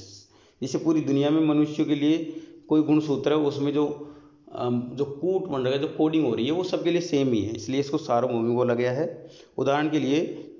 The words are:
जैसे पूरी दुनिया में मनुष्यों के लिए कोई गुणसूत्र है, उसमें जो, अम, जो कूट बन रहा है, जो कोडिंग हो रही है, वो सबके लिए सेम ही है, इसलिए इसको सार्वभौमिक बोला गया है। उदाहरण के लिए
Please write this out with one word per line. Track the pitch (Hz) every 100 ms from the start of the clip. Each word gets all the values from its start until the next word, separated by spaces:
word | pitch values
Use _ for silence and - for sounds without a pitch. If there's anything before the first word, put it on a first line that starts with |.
| - - - _ _ -
जैसे | 135 165
पूरी | 156 156
दुनिया | 135 139 147
में | 160
मनुष्यों | 156 151 151 151 143
के | 147
लिए | 147 165 160 - - - -
कोई | 156
गुणसूत्र | 147 151 151 131 143
है, | 156
उसमें | 147 139 143
जो, | 143 147 143 - - - _ -
अम, | - 123 123 123
जो | 135 143
कूट | 139 170 190
बन | - 139
रहा | 127
है, | 139
जो | 151
कोडिंग | - 156 160 135
हो | 110
रही | 123
है, |
वो | 170
सबके | 180 170 170
लिए | 170
सेम | 165 143 131
ही | 110
है, | 101
इसलिए | 113 107 135
इसको | 139 151
सार्वभौमिक | 143 120 127 117 117 120
बोला | 120
गया | 117 123
है। | 127 170 - - - - -
उदाहरण | 127 143 151
के | 151
लिए | 127 147 - - -